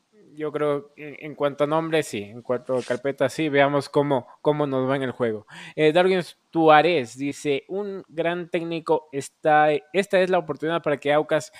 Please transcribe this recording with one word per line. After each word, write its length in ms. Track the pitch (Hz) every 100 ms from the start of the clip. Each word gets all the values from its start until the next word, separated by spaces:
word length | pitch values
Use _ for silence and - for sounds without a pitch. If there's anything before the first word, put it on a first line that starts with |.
| _ _ 175
yo 180 | 151 151
creo 400 | 147 147 143 143 -
en, 180 | 147 -
en 160 | 151 143
cuanto 280 | 143 135 147
a 20 |
nombre, 360 | 160 160 160
sí, 200 | 143 107
en 180 | 101 117
cuanto 360 | - 123 - 127
a 40 |
carpeta, 460 | 117 120 139 135 131
sí, 180 | - 156
veamos 400 | 139 139 143 -
cómo, 380 | 147 143 127 - -
cómo 240 | 151 147 143
nos 220 | 131 131
va 60 | 139
en 60 |
el 80 | 131
juego. 340 | - 117 107 - - - -
Eh, 160 | 156
Darwin 280 | 170 185 185 160 - _
Tuárez 680 | 165 160 151 160 160 117 123
dice, 460 | 143 - 147 139 -
"Un 360 | 190 202 190 -
gran 420 | 151 165 175 165
técnico 580 | 175 165 165 156 156 -
está, 580 | 139 - _ 156 151 151 147 -
esta 260 | 190 196 185
es 80 | 185
la 100 | 180
oportunidad 420 | 156 139 156 170
para 160 | 156 143
que 160 | 143
Aucas 380 | 151 151 156 - -